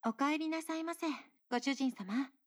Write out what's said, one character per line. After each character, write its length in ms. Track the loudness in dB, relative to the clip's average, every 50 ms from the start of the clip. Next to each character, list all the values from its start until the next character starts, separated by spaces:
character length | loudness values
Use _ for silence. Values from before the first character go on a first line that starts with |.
| 0
お 60 | 0 2
帰 240 | 2 2 2 4
り 120 | 2 2 0
な 120 | 0 -2
さ 160 | -2 -2 -4
い 60 | -2 -2
ま 100 | -4 -4
せ、 140 | -2 -2 -2 -2 -2 -6 -18 _ _ _ _
ご 80 | -2
主 160 | 0 2 0 0
人 180 | 2 2 0
様。 380 | 0 -2 -6 -2 0 0 0 -2 _ _ _